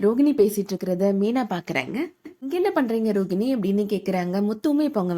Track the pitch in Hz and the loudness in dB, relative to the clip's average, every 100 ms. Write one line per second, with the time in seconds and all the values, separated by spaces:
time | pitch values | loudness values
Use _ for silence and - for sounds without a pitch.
0 | 202 233 285 277 208 208 190 185 185 180 | 2 4 2 4 2 2 -4 -4 -4 0
1 | 196 196 208 254 233 - - 143 131 208 | 2 2 0 0 -2 -4 -4 -4 -4 -6
2 | 349 - - - 269 349 392 320 240 226 | -6 -10 -20 -14 -6 -2 0 0 0 0
3 | 220 202 190 185 247 262 190 196 208 202 | 0 0 0 0 0 0 0 0 0 -2
4 | 196 185 175 190 208 220 302 285 302 214 | -2 -2 0 0 -2 0 0 2 2 0
5 | 180 | 0